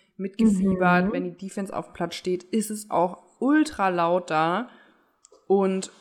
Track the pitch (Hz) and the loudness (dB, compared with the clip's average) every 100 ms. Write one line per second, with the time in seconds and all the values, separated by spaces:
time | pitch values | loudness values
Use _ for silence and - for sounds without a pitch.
0 | _ - 190 - 220 190 190 185 180 180 | _ -10 -10 2 4 4 2 2 4 4
1 | 185 247 180 175 190 - 190 - 170 - | 2 -2 -6 -8 -12 -10 -8 -8 -10 -8
2 | 170 - 185 180 - 226 208 214 - 160 | -8 -6 -6 -6 -4 -4 -4 -8 -4 -2
3 | 180 185 _ _ 254 302 302 - 190 175 | 0 -4 _ _ 2 2 2 0 -2 0
4 | 170 180 180 160 160 185 247 - _ _ | 0 0 0 0 0 0 -6 -12 _ _
5 | _ _ _ _ _ 196 190 190 185 - | _ _ _ _ _ 2 2 -2 -6 -14